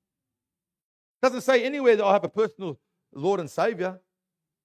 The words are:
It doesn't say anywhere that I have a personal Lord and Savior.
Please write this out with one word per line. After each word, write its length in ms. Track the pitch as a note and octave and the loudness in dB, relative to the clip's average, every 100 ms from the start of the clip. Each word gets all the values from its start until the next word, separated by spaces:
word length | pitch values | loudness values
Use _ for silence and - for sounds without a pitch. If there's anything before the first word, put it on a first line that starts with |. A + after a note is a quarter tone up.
| _ _ _ _ _ _ _ _ _ _ _ - | _ _ _ _ _ _ _ _ _ _ _ -2
It 60 | B3+ | -2
doesn't 140 | B3+ | -2
say 220 | B3+ B3+ | 0 2
anywhere 320 | A#3+ C#4+ B3+ A3 | 0 0 2 4
that 80 | |
I 100 | G3+ | 4
have 100 | G3+ | 2
a 60 | - | 0
personal 500 | G#3 A3 - F#3+ C3 _ _ _ | -2 -4 -4 -10 -10 _ _ _
Lord 260 | C#3 D#3+ G3 | -6 -2 -2
and 100 | D3+ | -4
Savior. 520 | - A3 G3 F#3 F#3 _ _ _ _ _ _ | -2 -2 -2 -6 -8 _ _ _ _ _ _